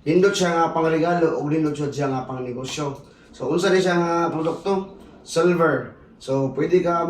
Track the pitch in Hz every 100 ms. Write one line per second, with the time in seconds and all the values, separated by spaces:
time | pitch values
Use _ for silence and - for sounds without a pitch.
0 | 147 175 196 190 175 170 165 165 160 160
1 | 170 175 160 - 147 160 151 139 139 135
2 | 139 127 127 131 127 123 131 - 143 -
3 | - - - - 127 170 190 185 180 175
4 | 170 170 165 156 160 - 196 190 - -
5 | - - - 165 175 165 160 131 - -
6 | - - - 135 135 143 165 180 170 170
7 | 170